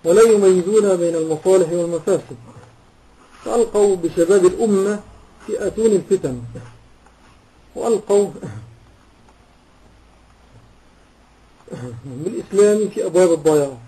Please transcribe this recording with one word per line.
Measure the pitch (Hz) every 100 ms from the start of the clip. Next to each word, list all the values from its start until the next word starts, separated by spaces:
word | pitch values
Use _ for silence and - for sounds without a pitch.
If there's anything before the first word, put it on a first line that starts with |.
ولا | 165 190
يميزون | 226 208 196 185 180 214 202 180
بين | 170
المصالح | 165 160 156 185 185 165
والمفاسد، | 175 170 165 180 175 - 127 - - - _ _ _ _ _ _ -
فألقوا | - 233 226 208 202 185
بشباب | 165 175 165 202 185
الأمة | 190 226 196 196 208 - - - _ -
في | 208 202
أتون | 208 220
الفتن، | 190 151 196 139 123 120 117 - - _ _ _ _ _ _ _ _ _
وألقوا | 196 226 208 - 202 202 - 135 - - - - _ _ _ _ _ _ _ _ _ _ _ _ _ _ _ _ - _ _ _ _ _ _ _ _ _ _ - 123 123 120
بالإسلام | 135 123 170 240 - 196 208 214 202
في | 214 190
أبواب | 165 180
الضياع. | 165 156 151 139 123